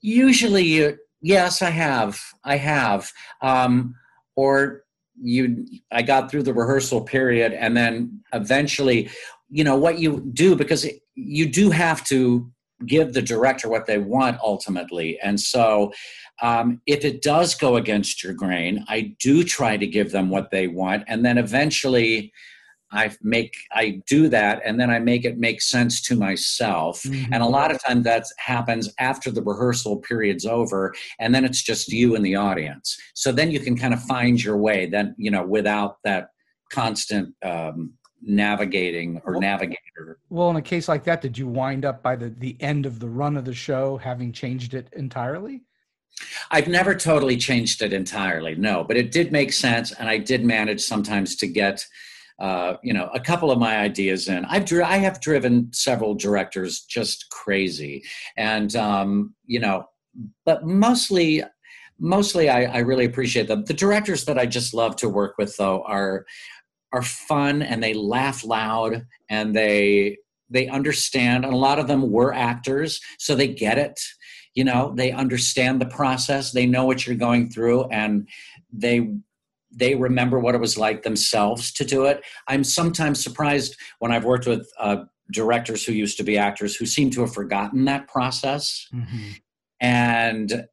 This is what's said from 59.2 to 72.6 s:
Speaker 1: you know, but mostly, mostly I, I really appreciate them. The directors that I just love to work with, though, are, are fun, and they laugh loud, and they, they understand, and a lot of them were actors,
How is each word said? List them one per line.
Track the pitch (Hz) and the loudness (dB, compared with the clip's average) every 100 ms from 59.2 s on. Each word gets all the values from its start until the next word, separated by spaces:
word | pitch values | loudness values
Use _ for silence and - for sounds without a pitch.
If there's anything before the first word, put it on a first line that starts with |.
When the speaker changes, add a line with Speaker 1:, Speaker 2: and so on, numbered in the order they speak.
| 104 - - | -2 -8 -6
Speaker 1:
you | 120 | -2
know, | 110 95 - _ _ - 110 _ | 0 -2 -6 _ _ -18 -18 _
but | - 160 160 | 0 0 2
mostly, | 190 226 240 - 190 165 156 - _ _ - - _ | 4 4 4 2 2 4 2 -2 _ _ -20 -20 _
mostly | 160 196 202 180 151 | 0 2 2 2 4
I, | 123 | 4
I | 123 123 | 2 0
really | 120 131 120 | 0 2 2
appreciate | 120 123 120 107 | 0 0 0 0
them. | 107 | -2
The | 107 | -2
directors | 151 196 208 208 170 - | 0 2 2 0 -4 -2
that | 143 | 0
I | |
just | 120 120 120 | 0 -2 -4
love | 113 113 104 | 0 -2 0
to | 113 | -2
work | 101 101 - | 0 -2 -2
with, | 101 - | -6 -2
though, | 98 95 | 0 0
are, | - 101 98 95 - - - - _ _ _ | -2 -2 -2 -4 -8 -20 -20 -20 _ _ _
are | 127 | -4
fun, | 123 - - 147 143 147 | -4 -8 -2 0 2 0
and | 147 117 | -2 -2
they | 113 | -2
laugh | 107 101 120 135 123 | -2 -2 0 -2 -4
loud, | 110 110 110 113 113 117 120 _ _ | -2 -2 0 0 -2 -4 -8 _ _
and | 107 107 107 | -4 0 2
they, | 107 104 101 101 101 101 _ _ _ | 4 4 4 4 2 -2 _ _ _
they | 123 127 | -2 0
understand, | 135 139 143 - 131 123 127 | -2 -2 -2 -2 2 2 2
and | 135 | 0
a | 127 | 2
lot | 135 143 | 2 2
of | 135 | 2
them | 143 127 | 2 2
were | 107 131 | 2 2
actors, | 123 120 120 | 2 -2 -4